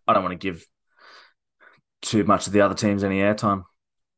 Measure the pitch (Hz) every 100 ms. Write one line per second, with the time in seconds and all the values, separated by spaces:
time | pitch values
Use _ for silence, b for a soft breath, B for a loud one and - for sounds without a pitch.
0 | - 107 90 90 95 82 - _ _ b
1 | b b b b _ _ b b _ _
2 | - 107 101 95 - 101 98 95 107 101
3 | 98 95 101 107 107 98 92 _ _ _
4 | _